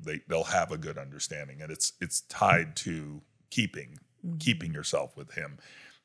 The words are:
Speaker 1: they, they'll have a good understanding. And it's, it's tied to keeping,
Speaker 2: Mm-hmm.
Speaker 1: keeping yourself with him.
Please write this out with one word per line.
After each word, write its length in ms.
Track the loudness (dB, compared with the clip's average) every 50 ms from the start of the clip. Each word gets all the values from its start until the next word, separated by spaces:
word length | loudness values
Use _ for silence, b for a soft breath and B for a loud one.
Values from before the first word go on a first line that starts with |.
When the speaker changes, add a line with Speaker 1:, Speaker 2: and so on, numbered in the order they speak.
Speaker 1:
they, 200 | -8 -6 -6 -6 -2 0
they'll 160 | 2 2 2
have 280 | 4 4 4 4 2
a 60 | 0 -4
good 180 | -4 -4 -6
understanding. 640 | -6 -8 -8 -6 -6 -6 -4 -4 -6 -8 -8 -10 -10
And 100 | -10 -6
it's, 220 | -2 0 0 0 0 -2
it's 220 | -4 -2 -2 -2
tied 520 | -4 -2 2 6 8 8 8 8 6 2 -2
to 440 | -4 -4 -2 -2 -4 -4 -6 -10 -12 -14 _ _ _ _ -4
keeping, 480 | 0 2 2 0 0 -6 -10 -10 -14 -20 -20 _ _ _
Speaker 2:
Mm-hmm. 140 | -6 -6 -4
Speaker 1:
keeping 380 | 0 2 2 2 2 0 -4 -4
yourself 420 | -4 -2 0 0 0 -2 -2 -8
with 140 | -14 -12 -10
him. 240 | -8 -8 -8 -8 -10 -14 B B B B B B B B